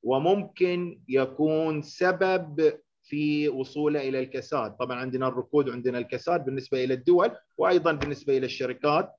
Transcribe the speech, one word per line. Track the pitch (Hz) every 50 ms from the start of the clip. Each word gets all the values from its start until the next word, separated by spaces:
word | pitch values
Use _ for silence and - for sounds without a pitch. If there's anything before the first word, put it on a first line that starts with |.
| -
وممكن | 113 131 135 151 175 196 202 196 202 _ - 185 180 175 175 175 175 - - - -
يكون | 127 135 131 131 131 - 151 156 156 156 160 160 156 151
سبب | 147 - - - 180 185 185 180 190 190 185 180 175 156 147 151 160 151 147 - _ _ _ _ _
في | _ - 147 151 151 147 147 147 151
وصوله | 127 135 131 131 - 147 151 151 147 151 135 135
إلى | 131 131
الكساد. | 127 131 - 131 123 - 156 139 117 107 104 -
طبعًا | 123 123 127 123
عندنا | 127 131 127 127 131 131
الركود | 123 123 120 _ - 147 143 135
وعندنا | 117 123 117 127 123 123
الكساد | 120 120 - 123 - 165 175 170 -
بالنسبة | 131 131 135 127 - - 131 127
إلى | 131 131
الدول، | 127 - - 175 175 185 233 233 - _ _ _ -
وأيضًا | 185 185 180 175 156 165
بالنسبة | 156 147 139 143 143 - - 139 135 131
إلى | 131
الشركات. | 123 - - 135 127 123 - - 147 147 160 - - -